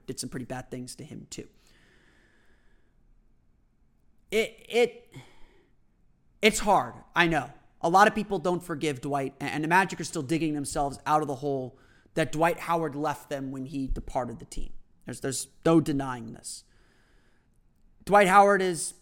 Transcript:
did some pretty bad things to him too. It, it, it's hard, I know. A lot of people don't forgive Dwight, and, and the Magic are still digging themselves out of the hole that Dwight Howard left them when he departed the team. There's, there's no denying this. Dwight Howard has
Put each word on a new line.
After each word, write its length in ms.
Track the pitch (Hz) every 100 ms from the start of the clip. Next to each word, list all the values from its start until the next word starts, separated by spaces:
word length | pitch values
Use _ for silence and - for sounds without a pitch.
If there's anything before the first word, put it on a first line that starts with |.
| -
did 100 | 127
some 120 | 127
pretty 160 | 175 117
bad 260 | 127 -
things 240 | 127 123 -
to 80 |
him 240 | 151 110 -
too. 160 | - - _ _ _ _ _ _ _ _ _ _ _ _ _ _ _ _ _ _ _ _ _ _ _ _ _ _ _ _
It, 340 | 208 208 - -
it, 460 | 226 233 - - 131 - - - _ _ _ _ _ _ _ _ _
it's 160 | 214 208
hard, 360 | 208 175 120 - -
I 140 | 165 170
know. 220 | 156 123 - _ _
A 60 | 170
lot 200 | 190 214
of 80 | 208
people 240 | 196 190
don't 220 | 175 175
forgive 360 | - 151 160 131
Dwight, 340 | 143 139 135 -
and, 120 | 143
and 120 | 151
the 60 | 156
Magic 320 | 180 190 170
are 40 |
still 180 | 160 170
digging 320 | 131 165 156
themselves 440 | 151 135 160 143 - -
out 160 | 156
of 60 | 147
the 80 | 123
hole 420 | 143 135 127 - _ _ _
that 160 | 165 156
Dwight 300 | 156 165 165
Howard 340 | - 170 156
left 340 | 143 151 143 -
them 220 | 139 135
when 160 | 135 131
he 220 | 139 131
departed 500 | 127 - 135 123 156
the 60 |
team. 280 | - - - - - _
There's, 140 | - 120
there's 300 | 135 131 - _
no 160 | 165 165
denying 520 | 147 139 135 123 113
this. 300 | - - - - _ _ _ _ _ _ _ _ _ _ _ _ _
Dwight 240 | - 202 185
Howard 320 | 202 202 196
has 340 | 185 160 - -